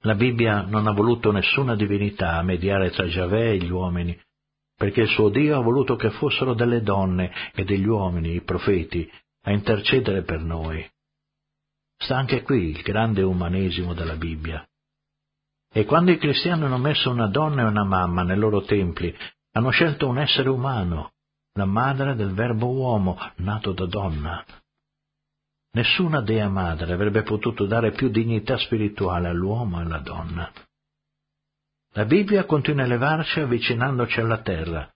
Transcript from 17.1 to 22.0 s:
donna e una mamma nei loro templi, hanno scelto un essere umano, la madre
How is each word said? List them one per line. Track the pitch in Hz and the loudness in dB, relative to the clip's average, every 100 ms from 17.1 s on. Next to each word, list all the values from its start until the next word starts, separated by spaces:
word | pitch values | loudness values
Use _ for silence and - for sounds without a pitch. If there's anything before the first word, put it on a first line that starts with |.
| 120 110 | 0 0
donna | 98 156 143 | 2 0 2
e | 113 | 2
una | 104 101 | 2 2
mamma | 95 90 87 | 2 2 0
nei | 87 95 | 0 2
loro | 110 104 | 2 2
templi, | 95 104 90 80 87 82 - _ _ | 2 0 0 -2 -6 -6 -16 _ _
hanno | 113 123 | 0 2
scelto | 120 165 143 143 | 2 2 2 -2
un | 123 | 0
essere | 143 - 131 | 0 0 2
umano, | 131 131 127 90 82 76 _ _ _ _ - | 0 0 -2 -2 -2 -6 _ _ _ _ -4
la | 98 | 0
madre | 101 131 139 | 2 0 0